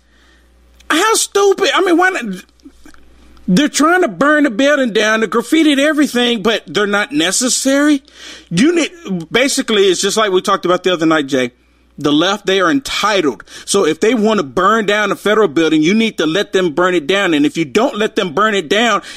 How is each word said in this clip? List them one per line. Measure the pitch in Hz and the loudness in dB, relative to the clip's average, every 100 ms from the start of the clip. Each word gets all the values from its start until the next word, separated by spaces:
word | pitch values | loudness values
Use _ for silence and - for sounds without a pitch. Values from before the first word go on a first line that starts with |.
| _ _ _ _ _ _ _ _ - | _ _ _ _ _ _ _ _ -4
How | 302 440 | 0 0
stupid? | 440 - 403 403 381 381 | 0 0 2 2 2 0
I | 277 | 2
mean, | 381 330 | 2 2
why | 370 | 2
not? | 339 226 185 - _ - - - - - - - - - | -2 -8 -10 -14 _ -20 -20 -20 -20 -20 -20 -20 -10 0
They're | 180 294 | 2 2
trying | - 311 359 | 2 2 2
to | 330 | 0
burn | 170 277 302 | 0 2 2
the | 285 | 0
building | 208 277 294 254 | 2 2 2 0
down, | 202 214 220 | 0 0 0
the | 220 | 0
graffitied | 233 - 320 311 277 | -2 0 2 2 2
everything, | 294 302 285 240 240 233 | 2 2 0 0 -2 0
but | 208 202 - | -2 -2 -2
they're | 151 208 | -2 0
not | 202 208 | -2 -2
necessary. | 147 170 190 247 - 269 277 294 285 - - - - - | -2 0 0 -2 -2 0 2 2 0 -6 -20 -20 -20 -6
You | 170 294 | 0 2
need, | 349 262 - 320 180 160 | 2 -2 -6 -8 -8 -4
basically, | 226 277 - 233 208 | -2 0 -2 -2 2
it's | 196 170 | 2 2
just | 196 214 | -2 -2
like | 214 | 0
we | 185 | 0
talked | 208 190 | 0 -2
about | 175 180 | 0 0
the | 185 | 0
other | 170 160 | 0 0
night, | 160 135 | 0 0
Jay. | 135 123 _ _ _ _ - | -2 -2 _ _ _ _ -6
The | 147 | 0
left, | 147 180 208 | 0 0 -2
they | 185 190 | -2 0
are | 175 | 2
entitled. | 143 - - 202 202 151 104 - - | 0 -2 -4 -2 0 -2 -4 -12 -16
So | - 196 156 | -4 0 0
if | - | 0
they | 208 | 0
want | 247 208 208 | 2 2 0
to | |
burn | 139 123 190 226 | -2 0 0 2
down | 196 208 202 | 0 -2 -2
a | 175 | -2
federal | 202 214 196 | 0 2 2
building, | 147 160 156 | 2 2 2
you | 156 | 2
need | 214 220 - | 2 0 -2
to | 156 | -2
let | 180 202 | -2 -2
them | 190 185 | -2 0
burn | 143 180 | 0 0
it | 180 143 | 0 -2
down. | 196 190 | -2 0
And | 147 147 | 2 0
if | 165 | -2
you | |
don't | 151 156 269 208 | -2 0 0 -2
let | 214 - | -4 -2
them | 185 | -4
burn | 151 214 | -2 0
it | 202 151 | -2 -2
down, | 202 240 202 - | 0 0 -2 -4